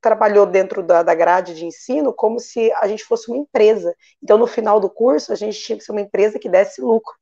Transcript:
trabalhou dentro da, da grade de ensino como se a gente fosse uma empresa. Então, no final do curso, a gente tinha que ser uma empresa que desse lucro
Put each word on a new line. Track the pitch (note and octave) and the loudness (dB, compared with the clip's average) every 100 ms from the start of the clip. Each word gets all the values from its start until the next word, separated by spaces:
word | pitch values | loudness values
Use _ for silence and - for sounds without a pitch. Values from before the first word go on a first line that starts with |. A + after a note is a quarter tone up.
trabalhou | A3+ G#3+ G#3 G3+ G3 | 0 2 2 4 4
dentro | F3+ F#3+ G3+ | 2 0 -6
da, | E3+ E3+ | 2 2
da | E3+ | 2
grade | E3 E3+ F3+ F3 | 2 2 2 -2
de | D#3+ E3+ | -10 -12
ensino | - - C4+ C#4 | -12 -6 -2 -2
como | - A3 A#3 | -2 -2 -2
se | A3+ - A3+ | -8 -2 0
a | - G3+ | 0 -4
gente | G#3+ | -4
fosse | - A3+ A#3 | -4 -6 -4
uma | A#3+ | -10
empresa. | D4 - G#3+ A3 E3+ E3+ _ _ | -4 2 4 2 -2 -8 _ _
Então, | - G#3+ | 2 2
no | A#3 | 2
final | - G#3+ G#3+ | -2 0 0
do | F#3+ | 0
curso, | - A#3 D4 - | 0 0 0 -2
a | |
gente | G3+ G#3+ G#3 | -8 -8 -10
tinha | - G#3+ | -10 -10
que | |
ser | - | -8
uma | G#3+ | -8
empresa | G3+ G3+ G#3+ G#3+ | -4 0 0 -2
que | A3 | 0
desse | F3+ G3 - | 2 2 -2
lucro | B3+ A3+ - - | -2 -2 -2 -20